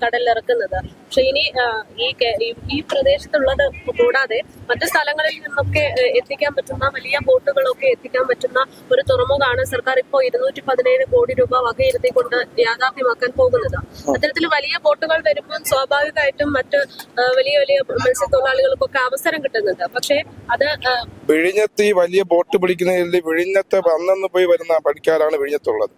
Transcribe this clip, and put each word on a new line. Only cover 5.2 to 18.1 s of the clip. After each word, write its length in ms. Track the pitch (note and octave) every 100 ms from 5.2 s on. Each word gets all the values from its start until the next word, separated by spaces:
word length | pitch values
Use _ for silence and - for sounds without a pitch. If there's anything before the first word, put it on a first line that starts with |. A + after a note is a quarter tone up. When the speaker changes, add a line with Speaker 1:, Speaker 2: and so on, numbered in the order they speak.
| D#4
Speaker 1:
നിന്നൊക്കെ, 680 | D#4+ - C#4+ C#4+ - - B3+
ഏ, 160 | B3 A#3+
എത്തിക്കാൻ 380 | - C#4 C#4+ C#4
പറ്റുന്ന 360 | C4 C4 C4+ C4
വലിയ 240 | B3+ C#4+ C4+
ബോട്ടുകളൊക്കെ 600 | C4 C#4+ C#4 C4 - C4+
എത്തിക്കാൻ 420 | A#3+ B3 B3+ C4
പറ്റുന്ന 380 | A#3+ B3+ B3+ C4 - -
ഒരു 100 | B4+
തുറമുഖമാണ് 640 | - - B4 C#5 B4+ - -
സർക്കാർ 340 | B3+ C4 C4
ഇപ്പോൾ 240 | - C5+
ഇരുന്നൂറ്റി 380 | B3+ B4 C5 -
പതിനേഴ് 440 | - B4 B4+ C5 C5
കോടി 280 | B4 A#4+
രൂപ 240 | B4+ B4 B4+
വകയിരുത്തിക്കൊണ്ട് 1040 | B4+ - E3+ - B3+ B3 B3 B3 A#3 -
യാഥാർത്ഥ്യമാക്കാൻ 680 | A3+ A#3 C4 C4+ B3 A#3 B3 B3
പോകുന്നത്. 720 | B3+ A#3+ - - - - -
അത്തരത്തിൽ 380 | C4 D4+ D#4 E4
വലിയ 320 | D4 D4 E4+
ബോട്ടുകൾ 400 | D4+ D4 D#4+ D#4+ D#4
വരുമ്പോൾ 380 | D4 D4+ D#4
സ്വാഭാവികമായിട്ടും 880 | D4+ C4+ C4+ C#4+ D4+ D4+ C#4 C4+ D4
മറ്റ്, 240 | C4+ B3+ C#4+ C4+ - - -
ആ, 20 | B3 B3+
വലിയ 200 | C4 C#4+
വലിയ 220 | C#4 C#4 C4
മത്സ്യത്തൊഴിലാളികൾക്കൊക്കെ 1120 | B3 -